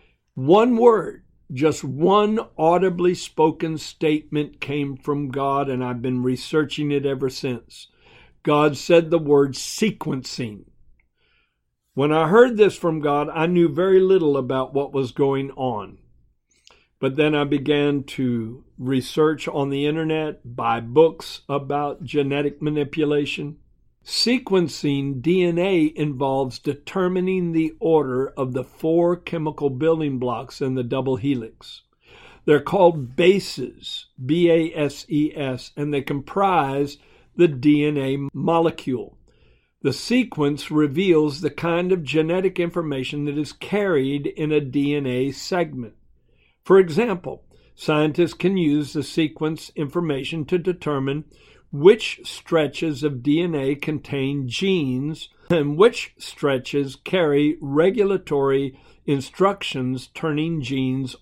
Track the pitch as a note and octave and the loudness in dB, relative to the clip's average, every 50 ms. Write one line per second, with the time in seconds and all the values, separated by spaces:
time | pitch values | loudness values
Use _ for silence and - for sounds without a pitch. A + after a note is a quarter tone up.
0 | _ _ _ _ _ _ _ - C3 C#3 F3 G#3 A3+ B3+ B3 A3+ A#3+ A#3+ A3 G3+ | _ _ _ _ _ _ _ -2 2 6 6 6 6 6 4 6 6 6 6 6
1 | D#3+ - - - - _ _ _ _ - C3+ B2 D3 D#3 C#3+ - - C#3 B2+ C#3 | 2 -4 -8 -14 -18 _ _ _ _ -12 -2 0 2 2 2 0 -4 -8 -4 0
2 | D#3+ F3+ F#3+ G#3 G#3 G#3 G#3+ A3 A3 - _ - D#3 D#3+ E3+ F3+ F#3 F#3+ F3 F3 | 2 4 4 4 4 2 0 -2 -4 -6 _ 0 2 4 4 4 2 0 0 0
3 | F3 F3+ F3+ - - - - - D#3 E3 D#3 E3 E3+ D#3+ D#3+ D3 - - - - | 0 0 0 -2 -4 -6 0 2 2 2 2 0 -4 -6 -6 -8 -10 -14 -8 -2
4 | D#3+ D#3+ D#3 D3+ D3+ - D3 D3+ D3 C#3+ - - - - C#3+ D3 C#3+ C#3 C3+ B2+ | 0 0 0 0 -2 -4 -4 -4 -4 -4 -8 -12 -10 -6 -4 -4 -4 -4 -6 -6
5 | - - D3 C#3+ D3 C3+ B2+ C3+ C#3 C#3 C#3 C#3 C#3 C3+ C3 B2 B2+ B2 B2 A#2+ | -6 -4 -4 -2 -4 -4 -4 -2 0 0 0 0 0 0 -2 -2 -4 -4 -4 -4
6 | A#2 B2+ B2+ B2 B2 B2+ B2+ B2 - - - D#3 D3+ D3 - - D3 D3 C#3+ C#3+ | -4 -2 -2 0 0 -2 -2 -2 -4 -2 0 0 0 0 -2 -4 -4 -2 -2 -2
7 | C#3 C#3 C#3 B2+ C#3 C3 B2+ - - C#3 B2 A#2 - - - - - - _ _ | -2 -2 -2 -2 -4 -4 -4 -6 -6 -6 -6 -6 -10 -14 -20 -20 -20 -20 _ _
8 | _ _ - - - _ _ _ - - D3 D3 D3 D3+ C#3 - - - E3+ E3+ | _ _ -20 -20 -20 _ _ _ 0 2 4 4 4 4 2 0 0 4 4 4
9 | E3+ D#3+ E3 E3 D#3 C#3+ D3 C#3+ C#3+ C#3 B2+ - - - - - A3 A3 - - | 4 4 2 0 2 4 4 4 4 4 0 -6 -10 -10 -4 -2 -2 -2 -2 -2
10 | - D#3 D3 C3 B2 - - - B2 A2 G#2 F#2+ F2 - _ _ _ - - _ | -6 -6 -6 -6 -8 -10 -10 -8 -8 -10 -10 -14 -18 -20 _ _ _ -20 -20 _
11 | _ _ _ _ _ _ _ _ _ _ _ _ _ _ _ _ _ _ _ C3 | _ _ _ _ _ _ _ _ _ _ _ _ _ _ _ _ _ _ _ -2
12 | C#3 D3+ D#3 D#3+ D#3+ D#3 F#3 A3+ B3 B3+ A#3 G#3 G#3+ F#3 - - - E3+ D#3+ D#3 | 0 2 2 2 2 4 6 8 8 6 6 4 4 4 4 0 -2 -2 -2 -2
13 | D3 D3 C#3+ C#3+ D3 D#3 D#3 E3 D#3 E3+ F3+ F3 E3+ D#3+ C#3 D3+ F3+ F#3+ F#3+ F#3+ | -2 0 0 0 -2 -2 -2 0 0 2 4 4 4 4 2 0 2 4 4 6
14 | F#3+ F#3 F#3+ F#3 E3 D3 C#3+ C#3 C3 A#2+ C3 C3 C3 C3 C#3+ C#3 C#3+ C#3 C#3+ C#3 | 6 6 4 4 4 4 2 2 0 -2 -2 -2 -2 -2 -2 -4 -4 -2 -2 -4
15 | C3+ A#2+ - - C#3+ C#3 C#3 C3+ C3+ C#3 C3 - C3 B2+ A#2 G#2 G2 - - - | -4 -2 -2 0 0 0 0 -2 -4 -6 -8 -6 -6 -4 -4 -6 -8 -12 -16 -20
16 | _ _ _ _ _ _ _ _ _ _ _ _ _ _ - _ _ _ _ _ | _ _ _ _ _ _ _ _ _ _ _ _ _ _ -20 _ _ _ _ _
17 | - C3+ C3+ D3 D3+ D3+ D#3 D3 D3 C#3+ D3 C#3 C#3 D3 D3 D3 C#3+ D3 C#3+ C#3+ | -4 -2 0 0 0 2 2 0 0 0 0 0 0 0 0 2 2 2 0 -2
18 | C#3 - - - C3 B2 A#2+ A#2 A2 A2 A#2+ C3+ - _ _ - B2+ B2+ C3+ C3 | -4 -6 -6 -4 -2 -2 -2 -2 -4 -6 -10 -14 -20 _ _ -10 -6 -2 -2 -2
19 | B2 - - E3 D#3 D#3 D#3 C#3+ - - - D3+ C#3 C#3 C#3 C#3 C#3+ D3 D3+ D#3+ | -2 -2 0 2 2 2 2 0 -6 -6 -4 -2 -2 -2 -2 -2 -2 -2 -2 -2
20 | D#3+ D#3 D#3 D#3 D#3 D3+ - - - A#2+ A#2+ B2 A#2 A#2 A#2 A#2+ A#2 A#2 A#2+ D3+ | -2 -2 -2 -2 -4 -4 -8 -10 -14 -14 -10 -4 -2 0 0 -2 -2 0 4 6
21 | E3 E3 - - - - - - - - C#3 C#3+ C#3 C3+ C#3+ C#3+ D3 C#3+ C#3 - | 6 6 4 0 -12 -16 -16 -14 -8 -6 -6 -4 -4 -4 -4 -2 -2 -4 -6 -8
22 | E3+ A#2+ - D3 C#3+ C#3 C#3 C#3+ D3 C#3+ C#3+ - D#3 D3+ D3+ D3+ C#3+ C3 - E3 | -10 -4 -2 0 0 0 0 -2 -2 -2 -4 -4 -4 -2 -2 -2 -2 -4 -2 -2
23 | D3+ D3 D3 D3 D3 C#3 - - D3 C#3+ D3 - _ _ _ _ _ _ _ _ | 0 0 0 0 0 -2 -4 -8 -8 -10 -12 -16 _ _ _ _ _ _ _ _
24 | _ - - - - A3+ B3 B3+ B3 - F#3+ F#3 F3 C#3+ - - - D3 C#3 C#3 | _ -8 -6 -2 0 0 0 0 0 0 0 0 0 0 -2 -4 -2 -2 -2 -2
25 | C#3 C#3 C#3 B2+ A#2+ E3 F3+ F#3+ F3+ F3 E3+ E3+ F3 G3 F#3+ F3 D#3 D#3 - - | -2 -4 -6 -4 0 0 2 2 2 2 0 0 0 0 2 2 2 0 0 -2
26 | D3+ D3+ C#3+ B2+ C#3+ C3+ C3+ C3+ C#3 B2+ A#2+ - - D3+ C#3 - - - - F#3+ | -4 -4 -4 -2 -2 -2 0 0 -2 -4 -6 -8 -6 -6 -6 -6 -8 -8 -4 -2
27 | F3+ F3+ F#3 F#3 F3+ F#3 F#3+ F#3 F3 E3+ E3 D#3+ D#3+ D#3 - - - D#3+ D#3+ D#3 | -2 0 0 0 -2 0 0 -2 -2 0 0 0 0 0 -2 -4 0 2 2 2
28 | C#3+ C3 B2 B2+ C3+ C#3+ - - C3+ C3 B2 B2+ B2 - _ - - D#3+ E3 E3+ | 2 0 -2 -2 -4 -4 -4 -6 -6 -4 -4 -6 -6 -8 _ -6 -2 0 2 2
29 | E3+ F3 F3+ F3 - - - E3+ D#3 D#3 D3 - D3 C#3+ C3 B2+ D3+ D#3+ E3 D#3+ | 2 2 0 -2 -4 -6 -6 -4 -4 -4 -4 -2 -4 -4 -2 0 0 0 2 2
30 | D#3 D3 C3+ B2+ B2+ B2 A#2 A2+ C3 B2+ - - C#3+ C3 C3 C3 B2 A#2+ C3+ C3+ | 0 -2 -4 -4 -4 -4 -4 -4 -8 -10 -10 -6 -4 -2 -2 -2 -4 -4 -4 -2
31 | B2+ C3+ C3 A2 G2+ C#3+ C#3 B2 A2 A2 - - - - - - - _ _ _ | -2 -2 -2 -2 0 -2 -2 -2 -4 -8 -14 -20 -20 -20 -20 -20 -20 _ _ _
32 | _ _ - - - - - - _ - D3 C#3+ C#3+ - F3 G3+ F#3 E3+ E3+ D#3 | _ _ -20 -20 -20 -20 -20 -4 _ 4 4 4 4 2 4 6 6 6 6 2
33 | C3 A#2+ C3 - E3+ F3+ G3+ G3 F3+ - - - B2+ - - - - - - - | -4 -6 -2 2 4 4 4 4 2 -4 -8 -10 -10 -10 -12 -14 -16 -14 -14 -14
34 | - _ _ - B2+ B2+ D#3 F3 F3 E3+ E3 E3+ D#3+ E3 - D#3+ D3 C#3+ C#3+ - | -14 _ _ -10 -6 -2 0 2 4 4 4 4 2 0 -2 -4 -4 -4 -4 -8
35 | - - - D3 D3+ D3+ D3+ C#3 C#3+ C3+ B2+ B2 - - - - D3 D3 D3 C#3 | -8 -4 -2 0 0 -2 -2 -6 -6 -6 -6 -8 -10 -12 -10 -8 -6 -4 -4 -4
36 | B2+ - D#3 C#3 C3 - - G3 G3 F#3+ F3+ E3 C#3+ C3+ C3+ C#3 D3 C#3+ - - | -4 -4 -6 -6 -8 -6 -2 0 0 2 2 2 0 0 0 -2 -4 -4 -6 -12
37 | _ _ _ _ _ _ _ - F3 E3 C#3+ B2+ B2 D3+ D3 D3 D3 D3+ D3+ C#3+ | _ _ _ _ _ _ _ 2 2 2 2 2 4 4 4 4 4 2 0 0
38 | C3+ C3+ C3+ C#3 C#3 C#3 - C3+ C#3 D#3+ E3+ E3 E3 E3 E3 - - D3 B2+ A2+ | -2 -2 -2 -4 -4 -6 -6 -4 -2 0 2 2 2 0 0 -2 -4 -6 -6 -6
39 | G2+ - - - _ _ _ _ _ _ _ _ _ _ _ _ - C#3 B2+ - | -6 -10 -16 -20 _ _ _ _ _ _ _ _ _ _ _ _ -4 -4 -4 -4
40 | - - A#3 B3+ A#3+ - - D#3 D3 C#3+ D3 C#3+ - - D#3+ D3+ D3+ C#3+ C3 E3 | -2 0 2 2 0 0 -2 -2 -2 0 -2 -2 -6 -2 0 0 2 2 0 2
41 | G3 F#3+ E3 D#3 D3+ D3+ C3+ - F#3+ C#3+ - - D#3+ E3+ E3 E3+ F3+ F3+ F#3+ F3+ | 2 4 4 4 4 2 0 -4 -6 -6 -4 -4 -2 -2 0 0 0 0 0 -2
42 | D#3 B2+ C3+ D#3+ D#3 D#3+ E3+ F#3 F#3 F#3+ F#3 - F3 E3+ - F3 E3 D3+ C#3+ C3+ | -2 0 0 0 2 2 0 0 0 0 0 -2 -4 -4 -4 -4 -4 -4 -4 -4
43 | C3 - D3+ D3 C#3+ D3 C#3+ D3+ D3+ C#3+ - - - - - G#3 G#3 G3 E3+ C#3+ | -6 -6 -6 -6 -4 -4 -4 -4 -6 -6 -8 -14 -8 -4 -2 -2 0 2 2 2
44 | C3 C3+ C#3+ C#3+ C#3+ D#3+ - - D#3 D3+ D3+ D3+ D3 C3 B2 C#3+ C#3 C#3+ D3 D3 | 0 0 -2 -4 -4 -6 -6 -4 -2 0 0 0 0 0 -2 0 0 0 0 -2
45 | C#3 C3 B2 B2+ C3 C#3 B2+ - - - F#3 F3+ E3+ D#3 C#3+ B2+ A#2+ G#2+ - _ | -2 -2 -2 -2 -2 -2 -4 -8 -8 -4 -2 -2 -2 -2 -6 -10 -12 -12 -16 _
46 | _ _ _ _ _ _ _ _ _ _ _ _ _ - F3+ G3 F#3+ E3+ D3 F3 | _ _ _ _ _ _ _ _ _ _ _ _ _ 4 6 6 6 4 2 0
47 | A#3 A#3+ F#3+ F3 - - - - _ _ _ _ _ _ _ - - - D#3 D3+ | 0 0 -2 -4 -6 -10 -12 -12 _ _ _ _ _ _ _ -8 -4 0 2 2
48 | D3+ D#3 D3 - F3 D#3 - - - F3+ G3 F#3 E3+ D3+ D3 D3+ D3 C3 - D#3 | 2 2 2 0 0 0 0 -2 -2 0 2 2 2 2 2 0 0 -2 -4 -6
49 | C3 - - - D#3+ D3+ - - D#3 D#3 D#3+ D3+ - - - - D#3 C#3 - F3 | -6 -4 -2 0 0 0 -2 -2 -4 -4 -4 -4 -10 -12 -8 -6 -6 -4 -4 -2
50 | F3 D#3+ C#3+ C3 C3+ - E3 E3 D3 - F3+ F3+ - F#3 F3 F3 - D#3 D3 C3+ | -2 -2 -2 -4 -4 -6 -6 -6 -4 -2 -2 -2 0 -2 -4 -4 -4 -4 -2 -2
51 | C3 C#3 C#3 D3+ D#3 - _ _ _ _ - _ _ _ - C#3+ C#3+ F#3 A#3 - | -2 -2 -4 -4 -6 -10 _ _ _ _ -20 _ _ _ -2 6 8 8 8 8
52 | - - - - - - - - - - E3 E3 D3+ C#3 - - E3 E3 D3 B2 | 4 -6 -10 -10 -14 -16 -16 -16 -6 -2 0 0 0 0 -2 -4 -4 -4 -2 -2
53 | D3 D3+ C#3+ B2 A#2 C#3+ D3 D#3+ F3 F3 D#3+ C#3+ C3+ C3+ D3 C#3+ - - D#3 C#3 | -2 -4 -4 -2 0 0 2 2 0 0 -2 -2 -2 -2 -2 -2 -4 -4 -4 -4
54 | - - - C#3 C3+ C3+ C#3+ C#3+ C3+ B2 A#2 - F#3+ G3 F#3+ F3+ D3 C3 B2+ B2+ | -6 -6 -4 -4 -2 -2 -2 -4 -4 -6 -4 -2 0 2 2 2 0 0 -2 -2
55 | C#3 D3+ D#3+ - - - _ _ _ - F3 E3 C#3+ C#3+ D3 D#3 G#3 B3 A#3+ - | -4 -6 -6 -8 -12 -18 _ _ _ 0 0 0 0 0 4 6 6 6 4 2
56 | - - _ - - - - - - C#3+ C3+ B2+ B2+ - - C#3+ C#3 C3+ B2+ - | -6 -12 _ -16 -18 -18 -8 -4 -2 0 0 0 -2 -2 -2 -2 -2 -4 -6 -12
57 | - - F#3 F#3+ E3+ D3+ C#3+ C#3+ D3 D3 D#3+ - - C#3 C#3 D3+ E3 G3 F#3+ - | -6 -2 0 0 2 2 4 4 2 2 0 -2 -6 -2 2 2 4 4 4 2
58 | G3+ G3 G3 F#3 - - D#3 C#3 C3+ C3+ C3+ C#3 C#3 C3+ C3 - _ _ _ _ | 2 2 0 -2 -2 -2 -2 0 2 2 2 0 0 -4 -8 -12 _ _ _ _
59 | _ - C#3+ C#3 B2+ - - - F#3 G3 G3 G3 - - - C#3 B2+ B2+ C3 B2+ | _ -2 -2 -2 -2 -4 -2 0 2 2 2 0 -6 -8 -6 -4 -4 -4 -4 -6
60 | - - - - - D#3+ D3 D3+ D#3 E3 E3+ D#3 C3 A#2 C3+ C3+ C3 C3 C3 C3+ | -8 -14 -12 -6 -4 -4 -2 -2 -2 -2 -4 -4 -4 -4 -4 -2 -2 -2 -2 -4
61 | C3+ B2 - - | -4 -6 -10 -8